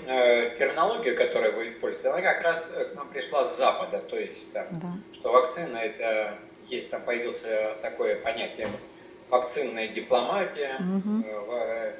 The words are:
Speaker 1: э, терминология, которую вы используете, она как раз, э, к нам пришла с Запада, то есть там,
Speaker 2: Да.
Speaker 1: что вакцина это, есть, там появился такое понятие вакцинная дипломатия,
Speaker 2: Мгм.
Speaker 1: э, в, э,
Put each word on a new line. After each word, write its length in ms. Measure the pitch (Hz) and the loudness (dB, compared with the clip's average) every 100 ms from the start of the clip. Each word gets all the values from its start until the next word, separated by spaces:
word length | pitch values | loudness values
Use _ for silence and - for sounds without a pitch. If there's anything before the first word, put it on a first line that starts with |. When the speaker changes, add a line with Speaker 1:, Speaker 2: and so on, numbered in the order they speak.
| 127 | -2
Speaker 1:
э, 480 | 127 123 120 120 - | 4 8 6 4 2
терминология, 560 | 131 156 185 233 131 117 | 0 4 2 2 2 2
которую 380 | 123 120 107 104 | 4 4 2 2
вы 120 | 117 | -2
используете, 420 | 117 - - 131 | -4 -4 -2 0
она 120 | 156 | 2
как 200 | 185 156 | 2 2
раз, 280 | 165 165 165 | 2 0 -2
э, 120 | - 127 | -4 -4
к 100 | - | -6
нам 140 | 135 | -8
пришла 360 | 135 127 147 123 | -8 -2 2 2
с 120 | - | 4
Запада, 420 | 127 - - 101 | 2 2 0 -4
то 180 | - 113 | -4 -4
есть 360 | 101 - - | -6 -8 -10
там, 120 | 104 - | -8 -6
Speaker 2:
Да. 220 | 170 175 180 - | -6 -8 -8 -10
Speaker 1:
что 180 | - - | -6 4
вакцина 440 | 120 - - 127 117 | 4 4 0 -6 -4
это, 580 | 110 - 113 110 107 104 - - - | -4 -2 0 0 0 -4 -14 -18 -8
есть, 200 | 120 - | -6 -6
там 120 | 113 | -6
появился 760 | - 120 120 - 113 110 107 107 | -2 -2 -2 -6 -2 0 0 -2
такое 340 | 113 - 113 104 | -6 0 0 0
понятие 520 | 120 113 101 - 110 101 - - - - - | 0 -2 -4 -4 -6 -6 -12 -18 -20 -18 0
вакцинная 600 | 123 123 - 131 113 110 | 2 2 -2 -2 -2 -4
дипломатия, 880 | 107 - - - 196 185 151 139 135 | -4 2 2 4 0 -2 -2 -4 -2
Speaker 2:
Мгм. 460 | 185 190 196 214 220 | 0 0 0 0 -2
Speaker 1:
э, 120 | 107 | -4
в, 100 | 104 | -4
э, 400 | 120 113 113 110 104 | -2 -2 -2 -4 -6